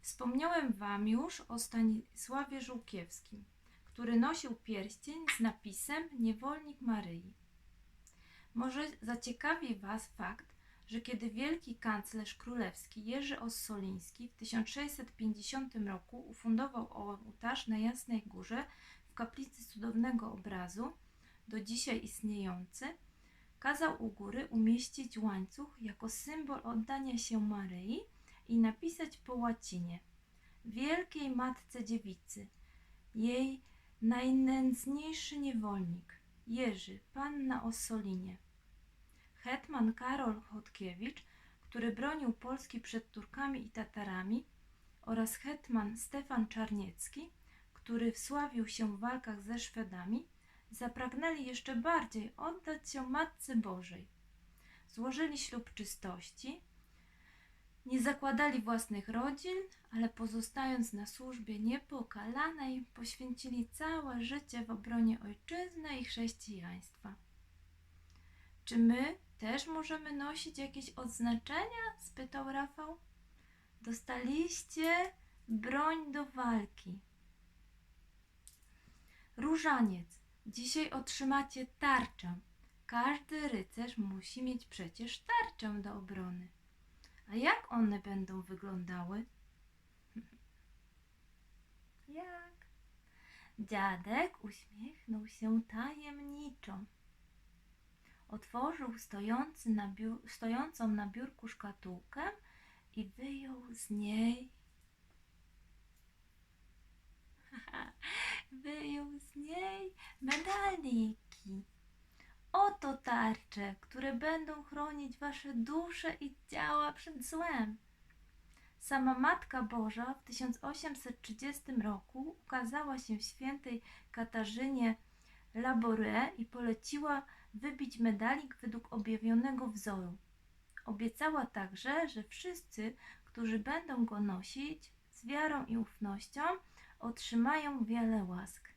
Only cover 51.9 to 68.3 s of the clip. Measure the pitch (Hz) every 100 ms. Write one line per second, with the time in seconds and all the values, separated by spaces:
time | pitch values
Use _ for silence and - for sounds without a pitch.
51.9 | 330 226 220 214 - 311 359 320 311 -
52.9 | 277 254 277 311 - - 240 208 180 180
53.9 | 180 180 - - - - - - - -
54.9 | - 247 269 320 285 - 247 233 - 196
55.9 | - 190 175 - - 262 339 - - -
56.9 | - - - - - - - - - 262
57.9 | 254 254 277 277 233 294 254 214 226 -
58.9 | 208 196 226 269 277 359 370 381 - -
59.9 | 226 226 - 226 226 220 269 262 254 226
60.9 | 202 208 - 254 247 214 208 220 277 -
61.9 | 277 233 214 208 262 311 320 262 254 240
62.9 | - 226 - 254 247 262 240 233 - 311
63.9 | 320 285 240 233 285 285 240 220 220 220
64.9 | 233 226 226 202 208 - 339 359 349 311
65.9 | 269 240 - 233 - - 196 175 180 -
66.9 | - 202 202 - - - - - - -
67.9 | - - - -